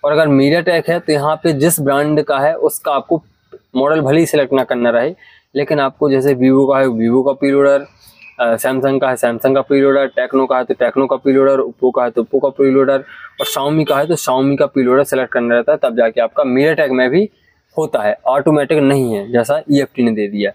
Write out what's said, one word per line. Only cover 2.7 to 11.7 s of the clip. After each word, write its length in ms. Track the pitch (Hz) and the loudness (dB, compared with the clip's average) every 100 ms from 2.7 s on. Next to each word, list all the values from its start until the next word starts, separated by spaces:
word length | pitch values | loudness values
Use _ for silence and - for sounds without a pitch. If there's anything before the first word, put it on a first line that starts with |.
| - - | -4 -4
आपको 320 | 139 - 165 _ _ _ - _ 127 | -4 -2 -6 _ _ _ -20 _ -2
model 260 | 143 156 | 0 0
भले 180 | 135 156 | 2 0
ही 60 | 165 | 2
select 280 | 151 131 | 0 0
ना 100 | 135 | -2
करना 260 | - 127 120 | -2 -2 0
रहे, 260 | 117 135 185 - _ _ 135 | 0 -2 -6 -20 _ _ -6
लेकिन 240 | 143 151 | -2 -2
आपको 300 | 135 - 151 | -2 -2 0
जैसे 200 | 135 135 | 2 0
Vivo 380 | 127 127 131 139 | 2 2 4 2
का 60 | 135 | 2
है 60 | 135 | 0
Vivo 380 | 113 113 127 131 | 0 0 2 0
का 60 | |
प्रीलोडर, 540 | 135 139 139 139 139 143 _ - _ - - | -2 0 2 2 2 -2 _ -20 _ -20 -4
अ, 160 | 120 113 | -2 -2
Samsung 460 | 131 131 135 135 | -2 -2 -2 0
का 80 | 135 | -2
है 60 | 127 | -2
Samsung 400 | 123 117 143 135 | -2 0 0 0
का 60 | |
प्रीलोडर, 460 | 131 139 135 139 135 | 0 2 2 2 0
Tecno 400 | - - 135 131 | -4 -2 -2 0
का 80 | 127 | -2
है 60 | |
तो 100 | 120 | -2
Tecno 340 | - 120 135 135 | -2 -2 0 -2
का 60 | 127 | -2
प्रीलोडर, 420 | 135 135 135 135 | 0 2 2 2
Oppo 300 | 127 | -2